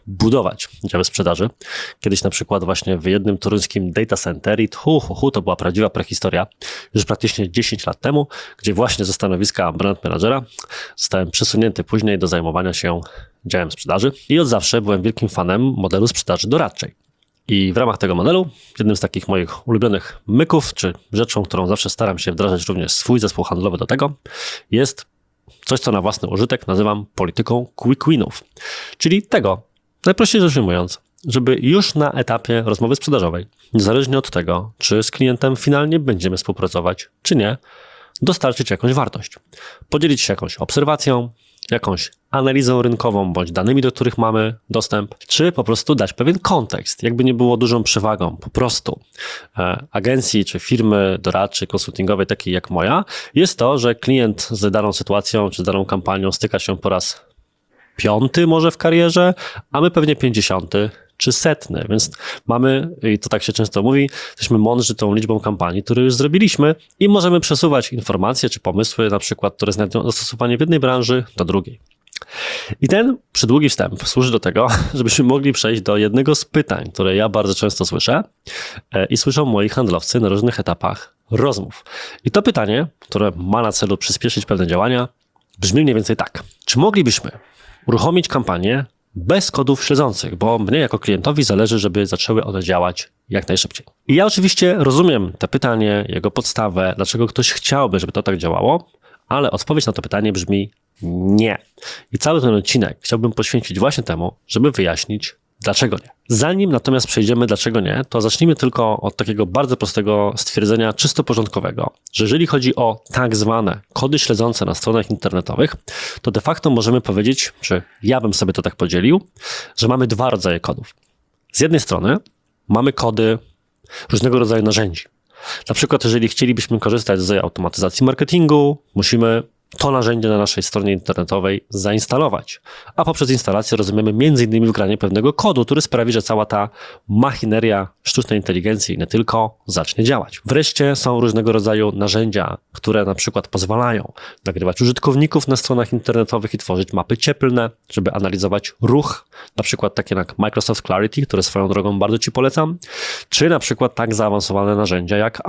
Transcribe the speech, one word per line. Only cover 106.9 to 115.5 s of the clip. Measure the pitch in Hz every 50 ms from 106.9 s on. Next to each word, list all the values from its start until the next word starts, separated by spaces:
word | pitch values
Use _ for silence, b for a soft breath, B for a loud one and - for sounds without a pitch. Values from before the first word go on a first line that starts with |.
| 131 127 110 -
przejdziemy, | - 120 107 104 120 117 120 104
dlaczego | 107 - - 117 113 113
nie, | 92 95 101 123 135 -
to | - 120
zacznijmy | 104 110 - - 165 170 151
tylko | - - 127 - - 117 110 107 -
od | - 98 -
takiego | - 104 104 107 104 107
bardzo | 87 92 135 143 123 127 -
prostego | 107 95 - 110 101 104 107 104 104 101 101 -
stwierdzenia, | - - - 110 104 104 113 113 113 110 101
czysto | - - 147 - - -
porządkowego, | - 120 113 107 104 - 101 92 90 87 - - - - _ _ - -
że | - 110
jeżeli | 101 123 160 170 -
chodzi | - 139 123 131 -
o | - 123 113 110 - - -
tak | - 123 127 117 110
zwane | 104 107 110 113 113 107 95 - 101 - _ _
kody | - 131 135 151 143
śledzące | - - 117 101 117 120 113 - 104
na | 98 85
stronach | - - 117 113 113 107 -
internetowych, | 110 - - 98 92 92 82 -